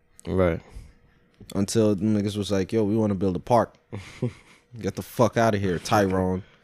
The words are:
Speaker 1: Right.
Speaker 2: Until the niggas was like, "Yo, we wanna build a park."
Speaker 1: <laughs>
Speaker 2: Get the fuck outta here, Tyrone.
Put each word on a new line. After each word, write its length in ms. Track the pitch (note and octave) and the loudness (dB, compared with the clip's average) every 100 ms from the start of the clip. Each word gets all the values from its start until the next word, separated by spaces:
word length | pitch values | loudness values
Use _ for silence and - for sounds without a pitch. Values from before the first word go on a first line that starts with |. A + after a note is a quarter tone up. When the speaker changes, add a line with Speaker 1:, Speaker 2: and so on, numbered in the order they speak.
| _ _ - | _ _ -4
Speaker 1:
Right. 340 | F#2 F2+ E2 - - - - _ _ _ - - | 2 2 0 -6 -18 -18 -20 _ _ _ -20 -8
Speaker 2:
Until 400 | G2 G2 A2+ G#2+ | -4 0 2 2
the 100 | G2+ | 2
niggas 320 | G#2+ G#2+ G#2 G#2 | 0 0 -2 -4
was 140 | F#2+ | -2
like, 200 | G2 F#2 | -2 0
"Yo, 120 | A2+ | 0
we 120 | G2+ A2+ | 0 2
wanna 180 | G#2+ | 0
build 200 | G2 G2 F2 | 0 0 -2
a 40 | |
park." 340 | - A#2 G#2+ _ - | 2 2 2 _ -16
Speaker 1:
<laughs> 880 | G#2 - - B2 - - - _ A#2 | -16 -14 -8 -8 -8 -20 -20 _ -10
Speaker 2:
Get 140 | F#2+ | -8
the 80 | - | -8
fuck 340 | - - A2+ A#2 | -6 0 2 4
outta 220 | A2+ G2+ | 2 2
here, 200 | G2+ E2 | 0 -2
Tyrone. 640 | - A2 G2 F#2+ F#2 F#2 - _ | 0 2 2 2 0 -2 -6 _